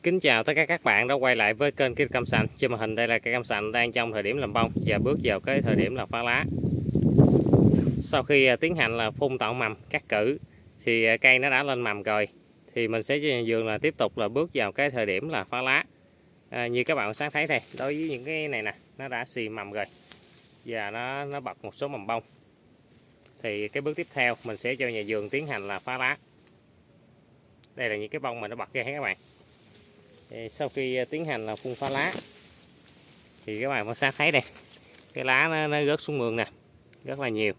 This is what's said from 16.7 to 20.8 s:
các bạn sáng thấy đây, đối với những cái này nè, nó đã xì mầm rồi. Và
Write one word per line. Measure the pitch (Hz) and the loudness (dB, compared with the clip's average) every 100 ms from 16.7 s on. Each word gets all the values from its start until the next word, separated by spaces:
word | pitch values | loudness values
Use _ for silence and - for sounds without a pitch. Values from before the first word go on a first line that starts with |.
| 120 | 0
các | 123 | 0
bạn | 147 104 | 0 -2
sáng | 110 147 | -4 -4
thấy | 147 156 | -2 0
đây, | 131 - - | -2 -4 -6
đối | 135 | -4
với | 151 160 | -4 -4
những | 127 | -6
cái | 131 160 151 | -6 -6 -4
này | 123 | -4
nè, | 107 - - - | -6 -8 -20 -14
nó | 131 | -8
đã | 120 | -8
xì | 120 127 110 | -6 -6 -6
mầm | 110 101 | -8 -8
rồi. | 104 98 - - - - - - - | -6 -6 -10 -20 -20 -20 -20 -20 -18
Và | 120 113 | -10 -6